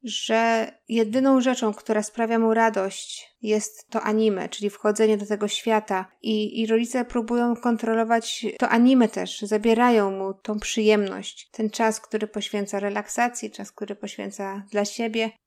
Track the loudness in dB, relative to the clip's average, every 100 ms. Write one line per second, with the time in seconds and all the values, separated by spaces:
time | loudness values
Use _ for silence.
0 | -8 -8 0 2 2 0 -2 -8 _ 0
1 | 2 2 4 4 4 2 0 -2 -2 -2
2 | -2 -4 0 2 4 4 4 2 -4 -6
3 | -14 -16 -16 _ 0 0 -2 -12 -6 -4
4 | 0 2 2 2 -4 -4 -6 -2 -2 2
5 | 4 2 0 -2 -2 -4 0 0 0 -4
6 | -4 _ -4 -2 -2 -2 0 2 0 -4
7 | -2 -4 -2 0 0 0 0 0 0 0
8 | 2 0 0 -6 -6 -2 0 4 6 6
9 | 4 2 -8 -8 -4 0 2 4 6 4
10 | 2 -2 -6 -8 -6 -6 -4 0 4 4
11 | 2 -4 -12 -16 -20 -6 -6 0 0 0
12 | -6 -6 -4 -6 -6 -6 -4 -4 -4 -6
13 | -6 -2 -2 -2 -12 -12 -16 -12 -12 -10
14 | -12 -10 -12 -8 -10 -10 -6 -4 -2 -2
15 | -4 -2 -4 -6